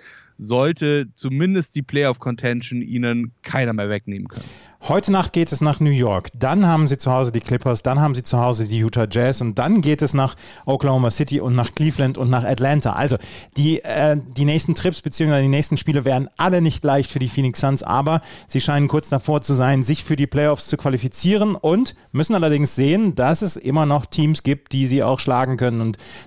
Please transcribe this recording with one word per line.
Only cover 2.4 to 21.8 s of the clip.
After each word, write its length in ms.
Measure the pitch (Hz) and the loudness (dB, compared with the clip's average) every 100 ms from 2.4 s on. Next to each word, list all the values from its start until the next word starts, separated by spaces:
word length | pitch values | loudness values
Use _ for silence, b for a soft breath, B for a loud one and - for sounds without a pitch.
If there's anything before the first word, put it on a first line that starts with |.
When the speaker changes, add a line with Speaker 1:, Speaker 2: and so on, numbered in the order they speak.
| 123 120 120 123 | -4 -4 -6 -8
Speaker 1:
ihnen 500 | - 120 120 120 117 _ | -4 -4 -2 -2 -4 _
keiner 300 | - 131 120 | -6 -2 -2
mehr 160 | 110 101 | -2 -4
wegnehmen 380 | 101 - 98 98 | -6 -6 -10 -10
können. 180 | B B B B B - | B B B B B -2
Speaker 2:
Heute 240 | 185 196 | -2 2
Nacht 220 | 190 - | 0 0
geht 180 | 170 165 | 0 -2
es 100 | 139 | 0
nach 180 | 151 139 | 0 2
New 120 | 147 | 2
York, 380 | 135 117 92 - | 2 2 0 -4
dann 320 | 120 131 185 180 | -4 0 4 4
haben 220 | 160 147 | 4 2
sie 100 | 135 | 0
zu 140 | 131 | 0
Hause 200 | 127 123 | 0 0
die 80 | 113 | -2
Clippers, 440 | - 127 131 113 | -2 -2 0 0
dann 160 | 127 143 | 0 2
haben 160 | 151 127 | 2 0
sie 80 | |
zu 160 | - 120 | 0 2
Hause 280 | 123 113 107 | 2 0 -2
die 120 | 113 | 0
Utah 260 | 113 123 104 | 0 0 0
Jazz 320 | 117 127 127 | 0 0 0
und 200 | 120 104 | -2 -2
dann 220 | 143 214 | 2 4
geht 200 | 147 147 | 4 2
es 140 | 147 139 | 2 2
nach 200 | 131 - B B - | 0 -4 B B -4
Oklahoma 460 | 135 139 131 120 | 0 2 2 2
City 280 | - - 143 | 0 -2 -2
und 140 | 123 | 0
nach 220 | 123 117 - | 0 0 0
Cleveland 420 | 156 - 131 127 | 0 2 -2 0
und 140 | 127 | 0
nach 120 | 123 | 0
Atlanta. 500 | 117 120 135 147 113 | 0 0 2 0 0
Also 240 | 90 139 120 B B B 143 | -2 0 -2 B B B -2
die, 260 | 151 160 | 0 0
äh, 340 | 117 117 151 147 127 123 | -2 0 2 2 -4 -2
die 80 | |
nächsten 300 | 143 156 - | 0 2 0
Trips 300 | 165 185 - | -2 -2 -4
beziehungsweise 400 | 147 - 156 143 | -8 -2 2 2
die 60 | 135 | 2
nächsten 280 | 139 - 147 | 2 0 -2
Spiele 260 | - 143 | 0 0
werden 260 | 131 120 - - | 2 0 -2 -2
alle 280 | 185 180 | 2 4
nicht 200 | 160 - | 2 2
leicht 280 | 147 143 131 | 2 2 0
für 80 | 131 | -2
die 80 | 127 | -2
Phoenix 340 | 139 127 - | 0 -2 0
Suns, 220 | 139 139 | 0 0
aber 380 | - 127 147 160 B B B | 0 0 2 0 B B B
sie 120 | 175 | -4
scheinen 280 | - 147 143 | 0 0 2
kurz 200 | 151 - | 0 -2
davor 360 | 135 - 147 | -4 0 -2
zu 100 | - | 0
sein, 300 | 131 127 135 | 2 2 2
sich 200 | 117 156 | 0 -2
für 120 | - 143 | -2 -2
die 100 | 143 | 0
Playoffs 420 | 147 151 143 - | 2 0 0 -2
zu 100 | 143 | -4
qualifizieren 760 | 139 127 127 - 175 208 214 | -2 -2 -4 -2 0 2 0
und 400 | - 156 196 | 0 0 2